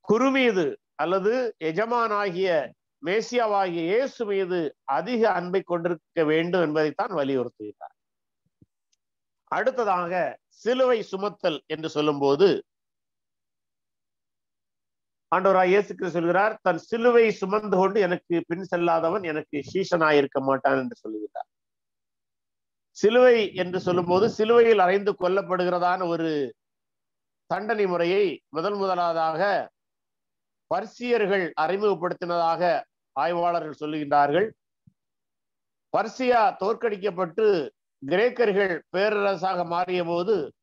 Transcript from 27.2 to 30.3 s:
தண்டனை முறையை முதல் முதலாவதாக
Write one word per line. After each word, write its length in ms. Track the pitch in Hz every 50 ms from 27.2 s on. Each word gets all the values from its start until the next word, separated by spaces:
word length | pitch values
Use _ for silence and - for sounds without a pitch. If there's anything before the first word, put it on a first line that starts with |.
| _ _ _ _ _
தண்டனை 400 | _ 165 185 202 214 233 220 208
முறையை 560 | 185 175 175 170 170 185 202 208 185 139 - _ _
முதல் 260 | - 151 160 196 208
முதலாவதாக 960 | 202 196 190 185 175 175 170 165 165 165 160 160 156 185 202 196 160 120 - _ _ _ _ _ _ _ _ _ _ _ _